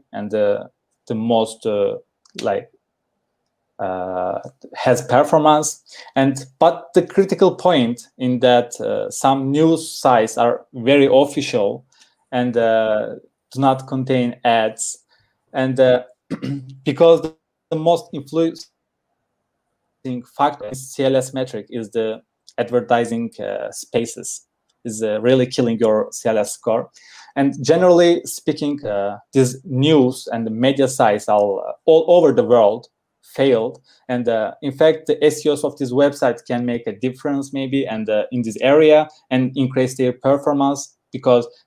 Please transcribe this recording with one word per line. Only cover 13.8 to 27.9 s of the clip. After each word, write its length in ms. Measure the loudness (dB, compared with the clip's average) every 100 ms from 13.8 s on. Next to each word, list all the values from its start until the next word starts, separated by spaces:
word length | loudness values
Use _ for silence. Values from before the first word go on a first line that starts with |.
| -4
contain 500 | -8 -2 -2 -2 -2
ads. 540 | 0 0 0 -4 -12 -12 _ _ _ _ _
And, 280 | -6 -4 2
uh, 240 | 4 2 -2 _ -14 -12
<clears throat> 420 | -8 -10 -12 -12
because 380 | -6 2 4 4 0 -12 _ _ -10
the 60 | -4
most 320 | 0 -2 -2
influencing 540 | -16 -8 -2 -2 -4 -18 _ _ _ _ _ _ _ _ _ _ _ _ _ -10 -10 -10 -2
factor 300 | -2 -2 -12
in 80 |
C 300 | -12 -12 -2
L 120 | 0 0
S 180 | -2
metric 320 | -6 -8 -8 -10
is 220 | -10 -8
the 320 | -4 -4 -6 _ _ _ -6
advertising, 720 | -2 0 2 0 0 -4 -6 -8
uh, 300 | -8 -8 -8
spaces, 760 | -12 -6 -4 -4 -8 -14 -14 _ _ _ _
is, 180 | -12 -6
uh, 180 | -4 -2
really 260 | 2 2 2
killing 320 | 0 -2 0
your 300 | 0 0 -2
C 160 | -6 -2
L 100 | -2
S 140 | -2
score. 380 | -6 -4 -2 -4 _ -20 -20 -12
And 200 | -2 -2 -2
generally 600 | 0 4 6